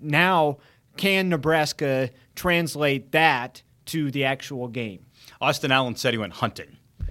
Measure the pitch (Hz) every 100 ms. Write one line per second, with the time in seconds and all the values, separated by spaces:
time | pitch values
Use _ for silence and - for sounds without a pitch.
0 | 151 147 185 180 151 139 _ _ _ -
1 | 196 190 185 165 151 160 147 - 143 131
2 | 127 - _ - 180 170 170 147 147 139
3 | - 156 160 131 127 - _ _ - 165
4 | 147 139 135 135 - 135 123 120 110 92
5 | - _ - - 135 143 147 131 127 113
6 | 131 117 98 - 117 - - - _ -
7 | -